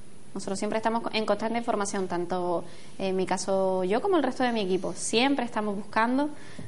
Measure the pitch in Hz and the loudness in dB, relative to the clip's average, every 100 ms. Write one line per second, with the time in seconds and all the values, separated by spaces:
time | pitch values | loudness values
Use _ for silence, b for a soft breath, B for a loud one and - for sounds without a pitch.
0 | - - - 196 190 190 214 220 226 226 | -10 -10 -8 -6 -4 -4 -2 0 0 0
1 | 233 220 214 202 220 233 233 214 202 202 | 0 0 2 0 0 0 0 0 0 -2
2 | 185 175 175 185 175 175 175 B B - | -2 -2 -2 0 0 0 -2 B B -4
3 | 190 185 180 190 - 190 190 185 185 214 | -2 0 0 0 2 2 2 2 2 2
4 | 403 359 269 247 254 233 190 185 185 170 | 4 4 2 2 2 2 2 0 0 -4
5 | - 226 262 277 240 220 214 202 208 - | 0 4 4 2 0 -2 -2 -2 -2 2
6 | 233 254 294 294 B B | 2 2 0 -2 B B